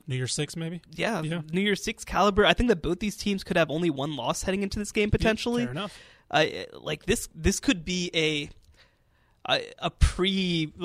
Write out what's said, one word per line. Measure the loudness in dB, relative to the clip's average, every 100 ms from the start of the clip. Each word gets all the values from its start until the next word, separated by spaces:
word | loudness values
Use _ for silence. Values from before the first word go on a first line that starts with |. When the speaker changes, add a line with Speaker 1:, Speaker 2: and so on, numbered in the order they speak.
| -6
Speaker 1:
New | -4
Year's | -2 -4
Six, | -4 -6
maybe? | -8 -10 -12
Speaker 2:
Yeah, | -4 -2 -2
Speaker 1:
Yeah. | -2 -4 -2
Speaker 2:
New | 0
Year's | 0 0
Six | -2 -8 -4
caliber. | 4 4 6 6
I |
think | 6 4
that | 2
both | 0 -2
these | -4 -2
teams | -2 -2
could | 0 2
have | 2
only | 2 0
one | 0 -4 -2
loss | -2 -2
heading | -2 -2
into | -2 -4
this | -4
game, | 0 2
Speaker 1:
Yeah, | 2
Speaker 2:
potentially. | 2 2 0 -2
Speaker 1:
fair | -2
enough. | -4 -8 -10 -20 -20 _
Speaker 2:
Uh, | 2 2 -2 -12
like, | -12 -8 -6 -2
this, | -2 -2
this | -2 0 2
could | 0 0
be | -2 -4 -2
a, | 0 0 0 -6 -14 -20 _ _ _ _ _ _ _ -2
a, | -2 -2 -6
a | -8
pre-, | 2 2 4 0 0 0 0 -2 -6